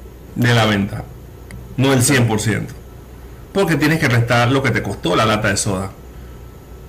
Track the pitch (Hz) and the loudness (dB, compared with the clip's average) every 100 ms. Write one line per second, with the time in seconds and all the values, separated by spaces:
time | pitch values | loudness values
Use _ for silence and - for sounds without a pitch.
0 | - - - - 120 120 107 101 98 107 | -18 -18 -14 0 2 4 4 2 0 -4
1 | - - - - - - - - 135 131 | -10 -14 -18 -18 -16 -16 -12 0 4 6
2 | 120 139 117 107 110 98 - - - - | 6 4 4 2 0 -2 -4 -12 -18 -18
3 | - - - - - 196 190 156 151 160 | -18 -18 -18 -18 -6 0 2 2 2 2
4 | 151 120 117 120 120 139 123 104 98 101 | 2 2 4 4 4 4 2 0 -2 -4
5 | 165 151 110 107 107 98 - 92 98 - | 0 2 2 2 2 0 0 -2 -4 -10
6 | - - - - - - - - | -18 -16 -16 -16 -18 -18 -18 -18